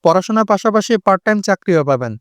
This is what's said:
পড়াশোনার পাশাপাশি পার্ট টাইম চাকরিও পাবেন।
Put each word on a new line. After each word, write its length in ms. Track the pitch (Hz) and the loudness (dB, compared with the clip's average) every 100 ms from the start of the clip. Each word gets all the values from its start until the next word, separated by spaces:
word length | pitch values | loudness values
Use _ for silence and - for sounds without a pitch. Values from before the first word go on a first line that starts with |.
| 170 | 2
পড়াশোনার 400 | 170 - 220 214 | 2 0 -2 0
পাশাপাশি 480 | 202 226 214 - 226 | 0 0 -2 0 -2
পার্ট 240 | - 190 | 2 0
টাইম 140 | - 214 | 0 -2
চাকরিও 420 | 196 190 - 165 | -2 -4 0 0
পাবেন। 300 | 143 131 120 110 | 0 -2 -2 -10